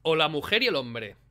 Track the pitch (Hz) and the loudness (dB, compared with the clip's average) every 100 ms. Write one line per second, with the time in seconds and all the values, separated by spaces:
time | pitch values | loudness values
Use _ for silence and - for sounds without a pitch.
0 | 160 160 151 151 - 214 247 151 123 117 | 2 2 2 0 0 0 2 -2 -4 -8
1 | 107 - _ | -10 -14 _